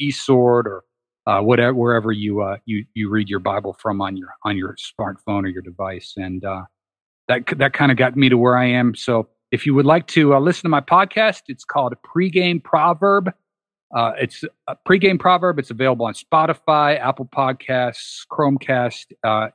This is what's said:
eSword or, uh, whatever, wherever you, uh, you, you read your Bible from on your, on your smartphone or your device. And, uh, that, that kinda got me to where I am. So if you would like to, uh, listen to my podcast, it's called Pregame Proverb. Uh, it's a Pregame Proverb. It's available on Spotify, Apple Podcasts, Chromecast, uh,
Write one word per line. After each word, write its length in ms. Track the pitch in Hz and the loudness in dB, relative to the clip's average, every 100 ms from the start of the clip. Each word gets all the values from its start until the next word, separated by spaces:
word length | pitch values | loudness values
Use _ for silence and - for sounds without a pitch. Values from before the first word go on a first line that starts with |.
eSword 640 | 143 131 - 127 123 120 110 | -6 -4 2 4 4 2 0
or, 180 | 95 _ _ _ _ 107 | -8 _ _ _ _ -2
uh, 140 | 98 | 0
whatever, 320 | 107 120 120 | 2 4 2
wherever 380 | 127 120 117 110 | 2 2 0 0
you, 280 | 104 104 104 | -4 -4 -4
uh, 140 | 98 101 113 | -4 -8 -6
you, 180 | 104 - | -8 -6
you 140 | 110 101 | -8 -4
read 180 | 107 101 | -2 -2
your 80 | 98 | -4
Bible 340 | 98 101 98 | -4 -4 -6
from 260 | - 110 98 | -8 -6 -4
on 140 | 98 95 | -6 -8
your, 120 | 90 - | -14 -10
on 140 | 107 98 | -6 -6
your 180 | 92 - | -6 -12
smartphone 680 | - - 101 98 - 101 | -16 -10 -8 -8 -6 -4
or 40 | 95 | -4
your 140 | 90 | -8
device. 520 | 87 87 95 90 - 98 | -12 -10 -10 -10 -14 -12
And, 280 | 92 92 | -10 -8
uh, 180 | 98 95 92 _ _ _ _ _ - | -8 -10 -12 _ _ _ _ _ -4
that, 160 | 123 - 151 | -4 -2 -2
that 140 | 139 | -2
kinda 200 | - 143 | 2 2
got 220 | 127 127 135 | 2 2 2
me 120 | 131 | 4
to 60 | 123 | 4
where 200 | 123 123 | 4 2
I 80 | 123 | 2
am. 280 | 123 123 | 2 0
So 340 | - - 113 - _ - | -2 -2 -2 -2 _ -8
if 140 | 127 | -4
you 80 | 147 | 2
would 120 | 139 139 | 4 4
like 200 | 165 - | 4 2
to, 260 | 165 147 | 2 6
uh, 60 | 139 | 4
listen 220 | 160 170 | 4 0
to 40 | 165 | 0
my 120 | 147 | -2
podcast, 600 | - 175 196 214 220 - - | 2 2 2 0 0 -2 -10
it's 160 | 123 | -16
called 300 | - 147 123 123 | -6 -2 -2 -6
Pregame 580 | - 170 185 180 180 170 | -6 -2 0 0 0 -2
Proverb. 680 | - 160 165 160 196 202 185 - _ _ _ _ _ | 0 2 2 2 2 2 0 -8 _ _ _ _ _
Uh, 180 | 120 117 117 | -2 -2 -2
it's 240 | 120 - 160 _ - | -8 -8 -16 _ -14
a 100 | - - | -8 0
Pregame 320 | 185 196 180 | 2 2 2
Proverb. 400 | 180 180 180 147 | 2 2 0 -2
It's 120 | 131 | -6
available 340 | 117 131 120 | -2 0 0
on 80 | 113 | -4
Spotify, 840 | - - 160 160 156 - 151 147 147 | -6 -2 0 0 -2 0 2 2 0
Apple 260 | 123 135 131 | -2 -6 -6
Podcasts, 1000 | 143 131 127 - 127 123 - - - - | -4 -2 -4 -4 -2 -2 -6 -16 -18 -10
Chromecast, 840 | - 143 139 - 127 120 - - - | -2 0 0 0 -2 -2 -6 -20 -6
uh, 260 | 113 107 110 | -2 -2 -4